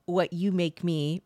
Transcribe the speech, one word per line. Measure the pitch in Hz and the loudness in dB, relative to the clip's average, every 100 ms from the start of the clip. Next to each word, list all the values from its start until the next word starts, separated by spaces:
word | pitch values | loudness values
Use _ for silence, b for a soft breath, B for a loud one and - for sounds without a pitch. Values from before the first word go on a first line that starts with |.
| - | -2
what | 180 175 | 0 0
you | 175 190 | 0 0
make | 180 170 - | 2 0 -2
me | 175 160 147 170 | -2 0 0 -4